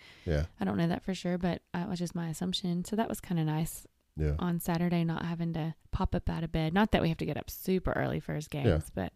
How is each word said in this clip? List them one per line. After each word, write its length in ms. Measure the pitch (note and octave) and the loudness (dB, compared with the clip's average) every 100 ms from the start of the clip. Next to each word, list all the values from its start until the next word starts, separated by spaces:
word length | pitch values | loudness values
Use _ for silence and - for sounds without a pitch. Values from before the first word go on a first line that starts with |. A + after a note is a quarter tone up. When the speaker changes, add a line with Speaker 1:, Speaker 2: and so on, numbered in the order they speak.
| - - - | -20 -10 0
Speaker 1:
Yeah. 200 | D2 D#2 - | 2 0 -2
Speaker 2:
I 60 | G3 | 0
don't 100 | G3+ | 2
know 120 | E3+ | 2
that 140 | - | 0
for 100 | - | -2
sure, 240 | F#3 F3+ F3+ | -4 -2 0
but, 240 | F3+ - _ | 0 -2 _
uh, 60 | F3+ | -6
it 100 | F3 | -2
was 100 | F3 | -2
just 160 | F3 F3 | -4 -4
my 120 | E3 | -4
assumption. 560 | D#3 F3+ F#3 F3+ F3 | -4 -4 -2 -2 -2
So 140 | F3 G#3 | -2 -2
that 100 | - | 0
was 140 | - | -2
kinda 240 | - E3+ D#3 | -2 0 2
nice 420 | D#3 E3 - - _ _ - | 0 -2 -6 -16 _ _ -2
Speaker 1:
Yeah. 180 | D3+ D2 | 0 2
Speaker 2:
on 200 | F3+ E3+ | 0 0
Saturday, 460 | - E3+ F3 E3+ E3 | 0 0 2 2 2
not 180 | D#3+ | 0
having 300 | E3+ E3+ E3+ | -2 -2 -2
to 200 | E3 D#3+ - - | -2 -4 -6 -6
pop 220 | - F#3+ F3+ | -2 0 0
up 120 | - | -2
out 140 | E3 | -2
of 80 | D#3+ | -2
bed. 220 | D#3+ D#3+ | 0 2
Not 180 | F#3 A3 | 4 4
that 100 | F#3+ | 4
we 60 | D#3+ | 4
have 100 | D#3+ | 0
to 60 | D#3+ | -2
get 120 | D3 | -4
up 120 | - | -6
super 440 | - - F#3+ D#3 | -8 0 0 2
early 260 | - C3+ D3 | 0 0 -2
for 160 | - D3+ | -4 -6
his 140 | D3+ | -4
Speaker 1:
Yeah. 120 | D3+ | 0
Speaker 2:
games, 280 | B2+ D#2 - | 4 4 2
but 200 | - F2+ | -4 -6